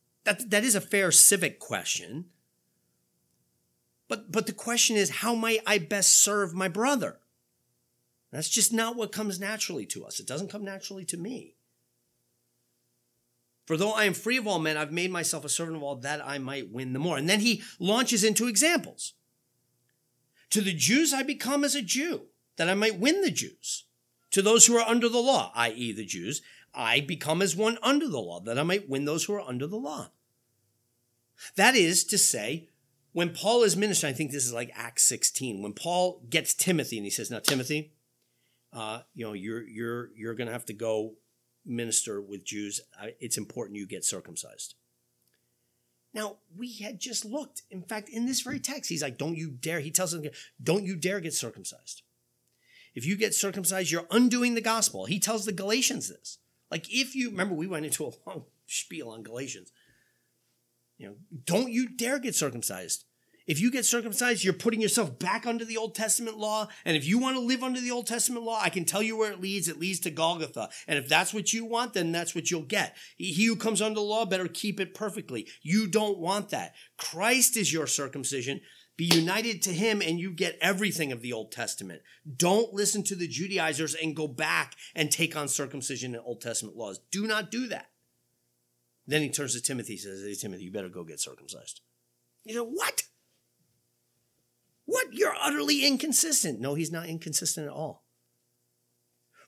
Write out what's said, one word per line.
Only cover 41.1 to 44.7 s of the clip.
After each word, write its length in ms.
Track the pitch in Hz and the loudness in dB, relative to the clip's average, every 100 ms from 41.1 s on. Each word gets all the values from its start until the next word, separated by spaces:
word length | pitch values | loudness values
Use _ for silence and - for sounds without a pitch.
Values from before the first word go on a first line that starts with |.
| - _ _ _ _ - | -8 _ _ _ _ -8
minister 540 | 120 117 107 - 101 | -4 0 0 0 -6
with 240 | 101 101 | -8 -10
Jews. 380 | 95 104 104 101 - - | -8 -6 -6 -8 -10 -14
I, 160 | 104 - | -14 -10
it's 160 | 117 - | -6 -4
important 400 | 104 - 107 104 | -4 -8 -10 -10
you 100 | 95 | -10
get 160 | 92 | -4
circumcised." 720 | - 95 87 78 - 52 - | -4 -4 -8 -12 -12 -14 -16